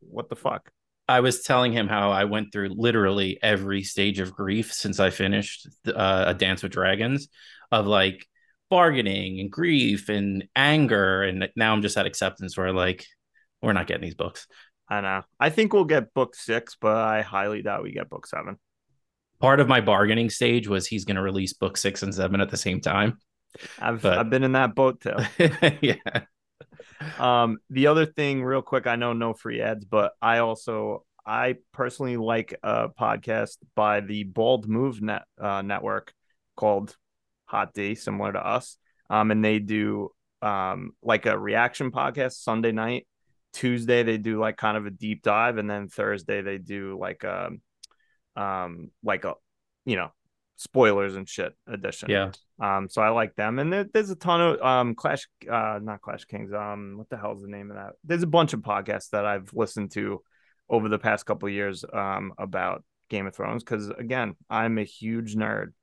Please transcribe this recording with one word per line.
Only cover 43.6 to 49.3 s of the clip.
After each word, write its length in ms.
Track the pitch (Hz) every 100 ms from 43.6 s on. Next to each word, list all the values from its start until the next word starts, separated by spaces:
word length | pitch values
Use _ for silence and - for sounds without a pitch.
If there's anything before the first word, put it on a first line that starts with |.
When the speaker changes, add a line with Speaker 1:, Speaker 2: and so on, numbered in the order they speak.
| 123 123 117 120
Speaker 1:
they 140 | 117 110
do, 220 | 107 110
like, 180 | 110 -
kind 200 | 110 107
of 80 | 104
a 60 |
deep 320 | 95 107 107
dive. 340 | 110 104 120 113
And 120 | 104
then 180 | 104 98
Thursday, 520 | - 104 101 87 101
they 180 | 98 98
do, 380 | 87 101 95 95
like, 240 | 95 92
a, 260 | 101 92 90 87 _ _ - _ _ _ _ 113
um, 560 | 101 95 90 85 - _
like, 220 | 110 95
a, 80 | 90